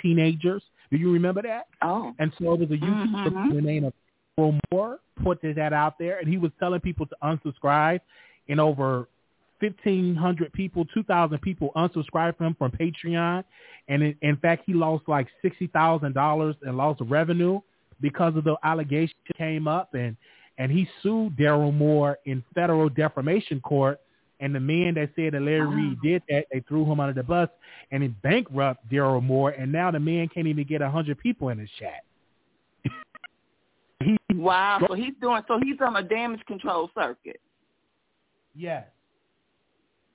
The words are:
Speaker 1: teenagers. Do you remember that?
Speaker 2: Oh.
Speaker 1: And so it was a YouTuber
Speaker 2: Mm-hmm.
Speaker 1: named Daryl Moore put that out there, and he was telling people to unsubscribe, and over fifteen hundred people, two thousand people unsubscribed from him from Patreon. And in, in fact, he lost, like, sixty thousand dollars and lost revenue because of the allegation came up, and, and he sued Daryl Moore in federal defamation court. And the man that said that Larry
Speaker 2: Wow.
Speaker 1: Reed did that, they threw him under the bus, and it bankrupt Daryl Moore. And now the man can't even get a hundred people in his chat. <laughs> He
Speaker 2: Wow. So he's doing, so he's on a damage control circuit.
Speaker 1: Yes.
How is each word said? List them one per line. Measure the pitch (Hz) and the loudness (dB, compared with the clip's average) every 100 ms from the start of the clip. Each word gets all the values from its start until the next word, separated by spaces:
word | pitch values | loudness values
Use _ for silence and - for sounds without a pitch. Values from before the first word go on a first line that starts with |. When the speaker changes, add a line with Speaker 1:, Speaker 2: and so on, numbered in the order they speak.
Speaker 1:
teenagers. | 170 165 160 160 175 202 _ _ - | 2 4 4 2 -2 -2 _ _ -2
Do | 143 | 0
you | 175 | 4
remember | 175 180 185 | 4 2 0
that? | 233 - - - | -4 -8 -10 -4
Speaker 2:
Oh. | 165 208 151 - | -2 -2 -4 -2
Speaker 1:
And | 156 - | -4 -2
so | 170 | 0
it | 170 | 2
was | 160 | 2
a | 151 | 0
YouTuber | 175 214 220 202 190 | 0 0 0 -2 -2
Speaker 2:
Mm-hmm. | 190 226 147 151 | 0 0 0 0
Speaker 1:
named | 151 139 - _ _ _ - | 0 -2 -6 _ _ _ 0
Daryl | 156 151 - | 2 2 0
Moore | 180 220 254 _ - | -2 -2 -8 _ -4
put | 185 175 | -2 0
that | 156 151 151 | -2 -2 0
out | 147 151 - | 2 0 0
there, | 170 190 | -6 -4
and | 156 | -2
he | 180 | 0
was | 165 - | -2 -2
telling | 180 180 | -2 -2
people | 180 160 151 | -4 -6 -8
to | - | -4
unsubscribe, | 147 160 151 - 139 147 156 175 _ - - _ - | -4 -4 -6 -2 2 4 4 0 _ -20 -20 _ -2
and | 147 | 2
over | 156 139 135 127 117 _ _ _ _ - | 2 2 0 0 -4 _ _ _ _ -4
fifteen | 208 - 214 190 180 165 | -4 -2 0 2 2 2
hundred | 180 170 160 | 0 0 -4
people, | - 190 175 160 | -4 -4 -4 -2
two | 226 | -2
thousand | 208 175 160 151 | 0 2 2 0
people | 196 180 143 160 | -4 -4 -4 0
unsubscribed | 175 170 147 165 165 - | 0 -2 -4 -2 -2 0
from | 165 | -4
him | 160 | 0
from | 127 | -2
Patreon. | - 165 160 170 170 170 180 - _ - - - | -2 -4 -4 -4 0 0 -2 -6 _ -20 -18 -2
And | 143 | 2
in, | 151 147 | 2 0
in | 147 147 | 0 2
fact, | 170 165 - | 2 0 0
he | |
lost, | 170 160 156 - | 0 2 0 0
like, | 147 123 - | 0 0 -4
sixty | 180 - 180 | -4 -4 -2
thousand | 156 160 160 143 | 2 4 2 0
dollars | 135 151 156 156 151 | 0 2 2 0 -4
and | 135 127 | -6 0
lost | 147 139 | 0 0
revenue | 120 147 165 170 175 196 _ _ _ - | 0 2 2 2 2 0 _ _ _ -4
because | 143 - 170 156 | -4 0 0 2
of | 151 | 0
the | 156 | 0
allegation | 156 160 147 147 165 - - 165 | 0 -2 0 0 -2 -4 -14 -8
came | 160 156 156 | -4 -2 -2
up, | 170 - | -2 -4
and, | 131 120 113 _ - _ - | -4 -6 -8 _ -20 _ -6
and | 131 | 0
he | 170 185 - | 0 0 -2
sued | 202 226 214 139 | -2 0 -2 2
Daryl | 147 147 147 | 4 4 2
Moore | 147 147 151 143 143 139 | 2 4 4 2 -2 -6
in | 131 - 175 | -8 -6 -2
federal | 170 156 156 | 2 2 2
defamation | 127 156 - 139 202 - 139 | 2 -2 0 0 0 -2 -6
court. | - 143 135 143 _ _ _ - | 0 2 2 0 _ _ _ -8
And | 139 139 | -4 -2
the | |
man | 135 165 180 | 0 0 0
that | 160 147 - | 0 -4 -2
said | 160 | -2
that | 143 | 0
Larry | 143 156 151 | 0 2 0
Speaker 2:
Wow. | |
Speaker 1:
Reed | 147 147 123 | 0 -2 -2
did | 147 175 - | 0 0 0
that, | 143 156 | -2 -2
they | 131 | -8
threw | - 151 151 | -2 0 2
him | 147 | 0
under | 139 | 0
the | 131 | -2
bus, | 123 175 165 _ - - - | 0 0 0 _ -20 -20 -8
and | 135 | -4
it | 139 107 | -4 -2
bankrupt | 135 233 - 139 139 131 110 | 0 0 0 -2 0 -2 -2
Daryl | 139 135 127 | 2 2 2
Moore. | 127 131 139 | 2 2 2
And | 139 131 | 0 -4
now | 160 180 | 0 0
the | 156 | 0
man | 151 170 165 | 0 0 -2
can't | 175 160 | -2 -2
even | 147 | -2
get | 143 156 | -2 -2
a | 139 | -2
hundred | 160 151 143 | -2 -2 -2
people | 240 233 131 | -4 -2 -4
in | 110 | -6
his | 107 - | -10 -12
chat. | - - _ _ _ _ _ _ _ _ - | -14 -14 _ _ _ _ _ _ _ _ -10
<laughs> | - - - - _ _ _ _ _ _ - | -10 -20 -20 -20 _ _ _ _ _ _ -4
He | 135 214 - | 0 0 0
Speaker 2:
Wow. | 180 180 185 202 196 175 | 0 2 2 2 2 0
So | |
he's | 190 254 269 | -2 -6 -4
doing, | 247 226 214 | -2 -2 0
so | 233 | -2
he's | 269 277 | -2 -2
on | 254 208 | 0 -2
a | |
damage | 185 220 240 220 - | -2 -4 -4 -8 -12
control | 196 190 170 170 220 | -10 -4 -4 -4 -4
circuit. | 139 120 - - _ _ _ _ _ _ _ _ _ _ _ 147 | -6 -6 -16 -20 _ _ _ _ _ _ _ _ _ _ _ -14
Speaker 1:
Yes. | 170 143 104 _ _ _ _ _ _ _ _ _ _ _ _ | -8 -8 -10 _ _ _ _ _ _ _ _ _ _ _ _